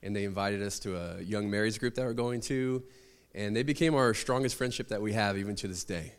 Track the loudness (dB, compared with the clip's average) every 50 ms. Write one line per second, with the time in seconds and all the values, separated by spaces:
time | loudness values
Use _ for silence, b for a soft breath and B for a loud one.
0 | -4 -4 -2 -2 -2 -2 -2 0 0 0 0 0 -2 -4 -4 -6 -6 -4 -4 -4
1 | -4 -6 -6 -8 -6 -4 -2 0 0 0 2 2 2 2 2 0 -2 -2 0 0
2 | -2 -2 0 -2 -2 -2 -2 -2 -2 -2 0 0 2 0 0 -2 -4 B B B
3 | B B B B B B _ -6 -4 0 0 0 2 2 2 4 4 4 6 6
4 | 6 6 4 2 2 0 0 2 2 0 0 0 -2 -2 -2 -4 -4 -4 -4 -2
5 | 0 0 2 2 2 2 2 0 -2 -2 -4 -4 -4 -6 -6 -6 -6 -4 -4 -6
6 | -6 -8 -12